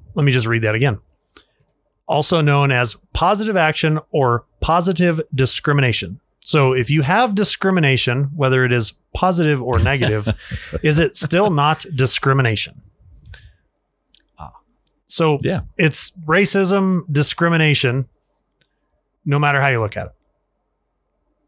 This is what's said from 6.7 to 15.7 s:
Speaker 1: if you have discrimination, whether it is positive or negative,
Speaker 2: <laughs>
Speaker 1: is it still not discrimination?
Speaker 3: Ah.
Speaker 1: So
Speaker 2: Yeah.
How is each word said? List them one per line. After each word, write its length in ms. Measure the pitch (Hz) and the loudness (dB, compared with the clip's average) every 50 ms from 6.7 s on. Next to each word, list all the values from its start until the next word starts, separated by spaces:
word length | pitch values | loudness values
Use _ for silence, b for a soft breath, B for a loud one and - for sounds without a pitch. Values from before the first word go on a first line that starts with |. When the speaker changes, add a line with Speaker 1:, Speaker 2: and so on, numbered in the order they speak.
Speaker 1:
if 180 | 131 131 120 131 | 2 0 0 0
you 120 | 147 156 | 0 0
have 320 | 135 143 190 226 254 226 196 | 2 2 2 2 0 0 0
discrimination, 880 | 208 196 - - - - 190 190 180 151 135 131 120 - 127 120 135 143 139 156 | 0 -2 -2 -2 -2 0 0 2 2 4 2 2 2 0 0 0 0 -2 -4 -2
whether 300 | 156 131 131 131 127 127 | 0 0 2 2 2 2
it 80 | 120 | 2
is 200 | 123 120 107 - - _ _ _ - | 2 0 0 -4 -6 _ _ _ -4
positive 480 | - 180 185 180 175 160 151 147 127 | -2 0 0 2 2 2 0 0 -2
or 160 | 117 127 120 104 | -2 -2 0 0
negative, 480 | 95 127 143 131 113 104 107 107 104 113 - B B B B B | 0 0 0 0 0 0 -2 -2 -2 -4 -4 B B B B B
Speaker 2:
<laughs> 240 | B B B - | B B B -2
Speaker 1:
is 160 | - 156 147 160 | 0 0 2 2
it 160 | 165 - - | 2 0 0
still 340 | - - - 165 180 208 208 | -4 -4 0 0 2 2 2
not 340 | 160 143 143 151 160 - - - 156 | 2 2 2 2 0 -2 -6 -6 -2
discrimination? 880 | 123 131 - - - - 135 135 139 127 117 107 - - - - - - - _ _ _ - - - - B B B B B B B B _ _ _ _ _ _ _ _ _ _ _ _ _ _ - | -2 0 0 0 0 0 2 2 2 2 0 -2 -4 -6 -8 -12 -18 -20 -20 _ _ _ -20 -20 -20 -20 B B B B B B B B _ _ _ _ _ _ _ _ _ _ _ _ _ _ -20
Speaker 3:
Ah. 140 | 76 - - _ _ _ _ _ _ _ _ _ _ | -20 -20 -20 _ _ _ _ _ _ _ _ _ _
Speaker 1:
So 320 | - - - 165 156 147 131 | -8 -4 -2 0 0 0 -2
Speaker 2:
Yeah. 180 | - - - 156 - - | -2 -4 -4 -4 -6 -8